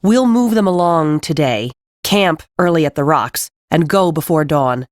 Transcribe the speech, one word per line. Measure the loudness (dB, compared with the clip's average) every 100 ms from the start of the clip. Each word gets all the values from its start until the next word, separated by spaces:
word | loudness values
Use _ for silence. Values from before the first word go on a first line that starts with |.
We'll | 2 2 2
move | 2 2 0
them | 0
along | 0 0 0 0 -2
today, | -4 -2 0 -2 -6 -10 _ _
camp | -4 0 0 -2 -8 _
early | 0 2
at | 0 0
the |
rocks, | 0 0 0 -6 -12 _ _
and | 0 2
go | 2 0
before | -2 -2 -2
dawn. | 0 0 0 -4 -8